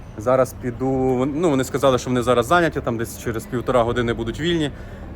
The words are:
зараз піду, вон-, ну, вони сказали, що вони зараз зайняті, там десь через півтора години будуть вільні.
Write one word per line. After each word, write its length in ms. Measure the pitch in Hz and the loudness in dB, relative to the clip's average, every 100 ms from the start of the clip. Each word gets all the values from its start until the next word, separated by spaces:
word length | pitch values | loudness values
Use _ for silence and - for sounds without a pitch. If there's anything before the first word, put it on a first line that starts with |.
| - - | -14 -6
зараз 380 | 117 131 123 - | 2 4 2 -2
піду, 280 | 123 120 131 | -8 -4 -2
вон-, 440 | 135 131 127 135 143 | 2 2 2 0 0
ну, 140 | 175 | 2
вони 140 | 135 | 2
сказали, 340 | 127 131 135 123 | 0 2 4 2
що 120 | 127 | 2
вони 120 | 123 | 0
зараз 240 | 117 120 117 | 2 2 4
зайняті, 360 | 175 165 143 | 4 4 0
там 160 | 127 110 | -4 -4
десь 260 | 113 - | -6 -6
через 220 | 123 113 - | -6 -6 -4
півтора 380 | 127 113 127 | -4 0 2
години 300 | 117 120 117 | 2 2 0
будуть 260 | 113 113 110 | -2 -4 -2
вільні. 320 | 165 170 143 - - - - | -2 0 -2 -6 -14 -14 -14